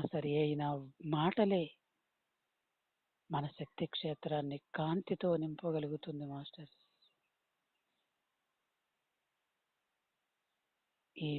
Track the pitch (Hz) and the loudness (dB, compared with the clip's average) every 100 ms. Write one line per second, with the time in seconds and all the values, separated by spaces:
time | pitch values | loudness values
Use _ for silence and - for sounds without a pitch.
0 | 147 160 147 147 151 147 147 143 135 - | -2 0 2 4 4 2 0 -2 -6 -8
1 | 151 151 170 214 202 190 151 - _ _ | -2 2 4 6 4 4 2 -6 _ _
2 | _ _ _ _ _ _ _ _ _ _ | _ _ _ _ _ _ _ _ _ _
3 | _ _ - 147 147 - 147 - 165 - | _ _ -6 -4 -4 -6 -10 -6 -4 -4
4 | 160 147 160 151 143 143 _ - 156 180 | -4 -4 -2 -2 -2 -6 _ -2 0 0
5 | - 185 180 165 156 151 170 160 147 151 | 0 0 2 2 0 -4 -2 0 -2 -4
6 | - 147 143 139 143 - 147 _ _ _ | -6 -8 -6 -8 -10 -14 -18 _ _ _
7 | _ _ _ _ _ _ _ _ _ _ | _ _ _ _ _ _ _ _ _ _
8 | _ _ _ _ _ _ _ _ _ _ | _ _ _ _ _ _ _ _ _ _
9 | _ _ _ _ _ _ _ _ _ _ | _ _ _ _ _ _ _ _ _ _
10 | _ _ _ _ _ _ _ _ _ _ | _ _ _ _ _ _ _ _ _ _
11 | _ - 156 | _ -6 -4